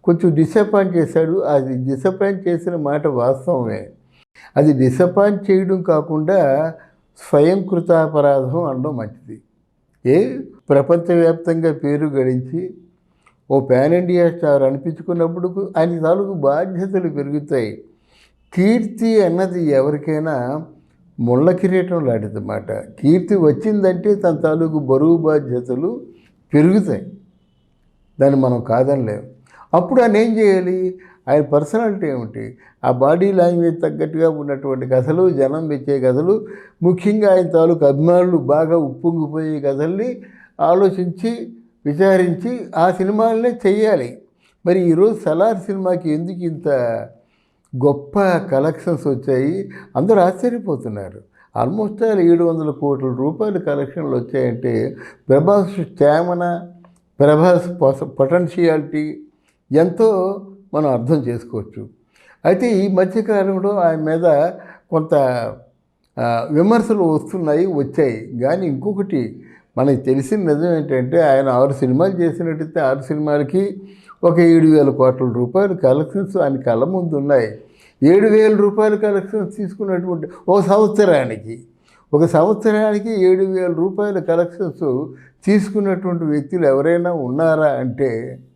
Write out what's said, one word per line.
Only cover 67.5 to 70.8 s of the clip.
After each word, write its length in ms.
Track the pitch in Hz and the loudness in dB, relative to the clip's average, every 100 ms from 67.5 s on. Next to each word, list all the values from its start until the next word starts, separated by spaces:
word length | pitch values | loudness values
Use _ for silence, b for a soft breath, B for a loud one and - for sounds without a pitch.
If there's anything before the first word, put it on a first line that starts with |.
| 151 | 0
వచ్చాయి. 720 | 190 156 135 135 139 110 117 123 | 0 -2 -4 0 -2 -2 -10 -4
కానీ 240 | 131 180 180 | -2 -2 -4
ఇంకొకటి 760 | 135 196 196 196 156 113 - B B B - | -4 -6 -6 -4 -4 -6 -10 B B B -2
మనకి 240 | 135 131 | 0 0
తెలిసిన 380 | 131 135 131 214 | 0 -2 0 -2
నిజం 380 | 170 147 175 | 0 0 0
ఏంటంటే 440 | 160 | -2